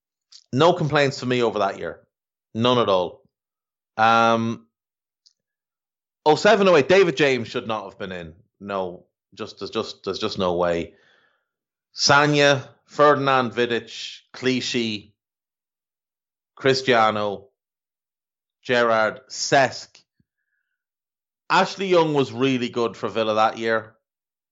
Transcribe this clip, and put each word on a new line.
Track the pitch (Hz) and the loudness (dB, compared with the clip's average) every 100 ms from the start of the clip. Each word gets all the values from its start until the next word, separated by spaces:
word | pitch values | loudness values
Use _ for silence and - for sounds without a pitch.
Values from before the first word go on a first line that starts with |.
| _ _ _ - _ 127 | _ _ _ -20 _ 2
No | 170 | 2
complaints | 180 151 151 139 127 | 2 0 0 0 -2
for | 127 | -4
me | 123 | -2
over | 113 104 | -2 0
that | 98 98 | -4 -4
year. | 85 - _ _ _ _ _ | -10 -14 _ _ _ _ _
None | 113 123 123 | -4 0 2
at | 104 | 2
all. | 92 87 - _ _ _ _ _ _ _ - | 0 -2 -8 _ _ _ _ _ _ _ -2
Um, | 113 113 113 113 113 113 _ _ _ _ _ _ _ _ _ _ _ _ _ _ _ _ 151 | 2 4 2 2 -2 -8 _ _ _ _ _ _ _ _ _ _ _ _ _ _ _ _ 0
oh | 151 | 4
seven, | 208 220 190 | 4 4 4
oh | 165 | 4
eight, | 135 | 4
David | 190 180 - | 4 4 2
James | 143 127 110 | 0 0 -4
should | 127 107 | -8 -6
not | 110 98 | -8 -8
have | - | -12
been | 98 | -12
in. | 90 82 82 _ - | -12 -14 -20 _ -18
No, | 101 98 90 90 _ _ _ | -8 -6 -6 -10 _ _ _
just, | - 104 - | -14 -14 -12
there's | 95 | -10
just, | 110 101 - | -6 -8 -8
there's | 98 90 | -10 -6
just | 104 - | -6 -4
no | 92 | -2
way. | 87 87 85 - _ _ _ _ _ _ _ _ _ _ - | -2 -2 -2 -6 _ _ _ _ _ _ _ _ _ _ -4
Sagna, | - 143 147 147 143 139 - _ _ | 2 4 4 4 2 2 -4 _ _
Ferdinand, | - 147 135 139 131 120 | 2 4 4 2 0 0
Vidic, | 110 120 117 - - - - _ | -2 -2 -4 -8 -16 -16 -18 _
Clichy, | - 127 127 - 123 113 104 - _ _ _ _ _ _ _ _ _ _ _ _ _ _ - | -6 -4 -4 -4 -4 -4 -8 -14 _ _ _ _ _ _ _ _ _ _ _ _ _ _ -2
Cristiano, | 135 135 - 117 110 107 104 95 - _ _ _ _ _ _ _ _ _ _ _ | 0 0 2 2 2 0 -4 -8 -14 _ _ _ _ _ _ _ _ _ _ _
Gerrard, | - 120 117 113 107 92 - | -2 0 2 2 0 -4 -14
Cesc. | - - 143 127 - - _ _ _ _ _ _ _ _ _ _ _ _ _ _ _ - | -10 0 2 2 -2 -20 _ _ _ _ _ _ _ _ _ _ _ _ _ _ _ -2
Ashley | 165 190 - 196 | 0 0 -2 0
Young | 180 160 | 2 2
was | 147 123 | 0 -2
really | 113 135 127 120 | -2 0 0 -4
good | 117 113 95 | -4 -4 -4
for | 110 | -8
Villa | 101 110 107 | -4 -2 2
that | 110 113 | 0 0
year. | 113 113 110 _ _ _ _ _ _ | -2 -2 -4 _ _ _ _ _ _